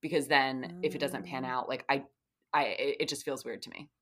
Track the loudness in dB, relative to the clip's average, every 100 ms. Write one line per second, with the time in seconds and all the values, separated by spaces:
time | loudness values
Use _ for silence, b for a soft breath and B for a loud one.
0 | 2 2 6 4 4 0 -6 -2 -2 0
1 | -2 -2 -6 -6 -2 -2 -2 -4 2 0
2 | 0 _ _ _ _ 2 2 2 0 0
3 | -2 -2 -4 -4 -4 -10 -10 -14 -16 _